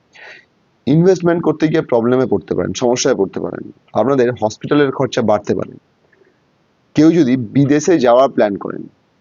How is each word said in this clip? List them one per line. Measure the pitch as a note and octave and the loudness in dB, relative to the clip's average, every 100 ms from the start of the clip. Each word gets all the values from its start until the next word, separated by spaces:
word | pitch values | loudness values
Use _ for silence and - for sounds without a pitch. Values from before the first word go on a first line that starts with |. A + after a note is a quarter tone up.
| _ - - - _ _ _ _ - | _ -20 -20 -20 _ _ _ _ 0
ইনভেস্টমেন্ট | D#3 F#3 F#3 E3+ E3+ | 2 4 2 0 0
করতে | D#3+ D#3 D#3 | -2 -2 -2
গিয়ে | D#3+ | -2
প্রবলেমে | - A#2+ A#2 B2+ A#2 | 0 0 2 0 0
পড়তে | G2+ - | -2 -4
পারেন, | - F#2+ | -4 -4
সমস্যায় | F#2+ B2 B2 C#3+ | -2 -2 0 0
পড়তে | G2 G2 - | 0 -2 -4
পারেন। | F2+ - - - _ | -10 -10 -14 -20 _
আপনাদের | G#2+ A#2+ C#3 A#2+ A#2+ | -2 0 0 0 -2
হসপিটালের | G#2+ - C#3+ D3 C#3 | -6 -6 -2 0 0
খরচা | - C3 - | -2 -4 -2
বাড়তে | G#2+ G#2 - | 0 0 -2
পারে। | F#2+ - - _ _ _ _ _ _ _ _ _ _ _ | -6 -6 -14 _ _ _ _ _ _ _ _ _ _ _
কেউ | - D#3 | 2 4
যদি | F3 B2+ C3 | 4 2 0
বিদেশে | G#2 C3+ C#3 D3 E3+ E3 | -2 0 2 2 2 2
যাওয়ার | B2 B2 C3+ | 4 4 2
প্ল্যান | A#2+ G#2+ G2 | 2 0 -2
করেন, | - - - _ _ _ | -8 -12 -14 _ _ _